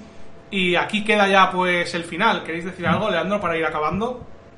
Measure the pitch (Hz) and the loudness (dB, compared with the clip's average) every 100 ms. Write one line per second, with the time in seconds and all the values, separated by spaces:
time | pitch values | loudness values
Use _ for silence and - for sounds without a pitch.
0 | - - - - - 196 180 170 - 208 | -16 -16 -14 -14 -6 -2 2 2 0 -2
1 | 208 208 196 190 185 185 180 175 170 175 | 2 4 6 6 6 4 2 0 0 -4
2 | 165 165 226 180 170 165 185 175 165 180 | -6 0 0 0 -4 -8 -8 -4 0 0
3 | 214 165 180 202 175 165 156 156 151 185 | 0 0 0 -2 -2 -2 -2 -2 -2 -2
4 | 240 247 - - - | -4 -6 -14 -18 -20